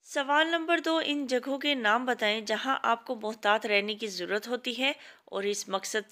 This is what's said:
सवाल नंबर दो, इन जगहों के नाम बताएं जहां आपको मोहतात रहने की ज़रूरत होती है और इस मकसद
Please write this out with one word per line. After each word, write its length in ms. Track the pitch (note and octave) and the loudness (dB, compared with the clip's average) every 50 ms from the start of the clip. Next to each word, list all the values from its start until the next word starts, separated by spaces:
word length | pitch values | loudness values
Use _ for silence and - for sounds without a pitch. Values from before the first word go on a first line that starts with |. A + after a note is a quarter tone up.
| _ | _
सवाल 420 | - - D4 C#4 C4 C#4+ D4 D#4+ D#4+ | -4 -4 -4 0 4 4 4 4 4
नंबर 320 | E4 E4+ D#4+ D#4+ E4+ E4 | 2 0 2 2 2 2
दो, 200 | D#4 D#4+ D#4+ E4 - | 4 2 0 2 2
इन 240 | - C#4+ D4 C#4+ | 0 0 -2 0
जगहों 320 | A#3+ B3+ B3 B3 C4+ C4+ C#4 | 0 -2 -2 0 -2 -4 -2
के 160 | B3+ D4 C#4+ | 0 0 0
नाम 300 | C4 A3+ G#3 G#3+ A#3+ B3+ | 2 4 4 4 4 4
बताएं 380 | B3+ B3 A#3 A3+ G#3 G#3+ A3+ G#3+ | 0 -2 0 0 0 0 -2 -2
जहां 320 | G#3 A3 G#3+ A3 C4+ C4+ - - | -4 -4 -2 0 -2 -2 0 2
आपको 300 | - A#3 A#3 - - C4 | 2 2 0 0 -8 -8
मोहतात 500 | A3 G#3 G#3 A3+ A3+ - G#3 G#3 A3 - | -4 -4 -6 -8 -2 2 2 2 2 2
रहने 280 | A3+ G#3 G3+ G3+ G#3 G#3+ | 2 2 2 2 0 -6
की 120 | G#3 A3+ G#3+ | -6 -6 -8
ज़रूरत 400 | F#3 F3+ F3+ F3 F#3 G#3+ G#3 A#3 | -6 -6 -4 -2 -2 -4 -2 -4
होती 240 | B3 A#3+ B3 B3+ A#3 | -6 -4 -4 -6 -4
है 200 | A#3 C4 C#4 - - - - - _ _ - - | 0 0 -2 -2 -2 -10 -20 -20 _ _ -8 -8
और 140 | G3 G3 | -4 -2
इस 220 | G3+ G#3 G3+ - - | -2 -4 -4 -6 -4
मकसद 340 | F#3+ F#3+ - - - A3 G#3 _ | -4 -4 -4 -2 -4 -4 -4 _